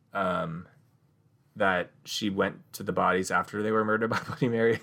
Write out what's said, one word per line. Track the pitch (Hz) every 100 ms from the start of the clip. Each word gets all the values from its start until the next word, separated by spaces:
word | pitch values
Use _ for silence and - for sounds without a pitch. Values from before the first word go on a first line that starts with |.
| _
um, | 98 92 87 85 82 87 _ _ _ _ _ _ _ _ -
that | 98 90 85 _ -
she | - 107
went | 95 98 - -
to | -
the | 98
bodies | 92 90 92 95
after | 90 90 104
they | 107
were | 110
murdered | 107 107 113
by | 117
<laughs> | -
Bloody | - 123
Mary | 113 117 113